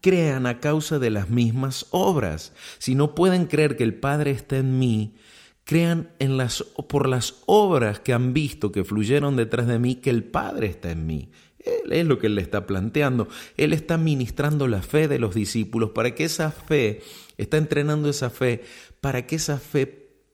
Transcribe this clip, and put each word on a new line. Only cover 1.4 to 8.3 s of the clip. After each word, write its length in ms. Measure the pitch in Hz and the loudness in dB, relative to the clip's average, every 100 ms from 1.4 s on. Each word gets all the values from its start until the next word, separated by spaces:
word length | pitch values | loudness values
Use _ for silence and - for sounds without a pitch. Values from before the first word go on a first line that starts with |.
| 117 120 135 127 - | 4 2 -2 -4 -4
obras". 640 | - 196 165 101 78 - - - - | 0 2 2 0 -4 -10 -20 -20 -10
Si 160 | - | -2
no 200 | 131 147 | 2 2
pueden 320 | 156 185 180 165 | 4 4 4 2
creer 320 | 151 151 139 | 2 2 2
que 60 | |
el 100 | 113 | 0
Padre 380 | - 135 147 143 | 0 -2 0 0
está 260 | 131 - 135 | -2 -2 -2
en 200 | 131 131 | 0 2
mí, 360 | 127 110 107 - - - - _ | 2 2 -2 -8 -20 -20 -20 _
crean 460 | - 160 170 170 160 - | -2 2 2 0 -4 -4
en 180 | 135 131 | -2 0
las, 260 | 123 - - - 147 | 0 -4 -8 -10 -4
por 220 | 143 139 | 0 2
las 340 | 127 117 - - | 0 -2 -8 2
obras 520 | 214 202 160 113 104 | 4 6 4 2 -2
que 140 | - | -2
han 220 | 120 123 | 0 2